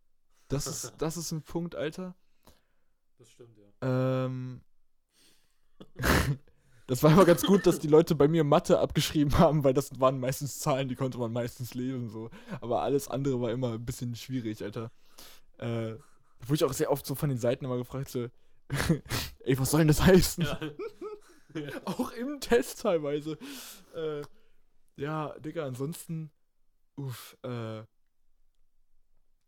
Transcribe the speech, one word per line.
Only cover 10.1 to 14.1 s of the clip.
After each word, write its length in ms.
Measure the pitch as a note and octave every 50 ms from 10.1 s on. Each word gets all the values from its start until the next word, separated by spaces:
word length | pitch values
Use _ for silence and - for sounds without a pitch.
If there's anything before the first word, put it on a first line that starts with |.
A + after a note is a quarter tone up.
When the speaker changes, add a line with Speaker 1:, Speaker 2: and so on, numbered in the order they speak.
| C#3 C3+
Speaker 1:
meistens 380 | B2 B2+ C3+ - D3 B2+ - -
Zahlen, 300 | - D#3+ C#3 C3 C#3 C3
die 60 | B2
konnte 220 | - C3+ B2+ B2 A#2+
man 140 | B2 A2+
meistens 420 | A#2 B2 A#2 A#2+ - - B2 A2 -
lesen, 340 | B2 B2+ C3 C3+ B2+ A#2+ A2
so. 220 | A2 A2 A2+ A2+ - G3+ - - G3 B2
Aber 220 | - A#2 A#2+ F#2+
alles 260 | D2+ A#2 C#3 C#3 - -
andere 320 | - C3 C#3 C#3+ C3 A#2+
war 100 | B2 A#2
immer 240 | A2+ B2+ B2+ A#2+ A2
ein 100 | A#2 A#2+
bisschen 300 | B2 B2 - C3 A#2+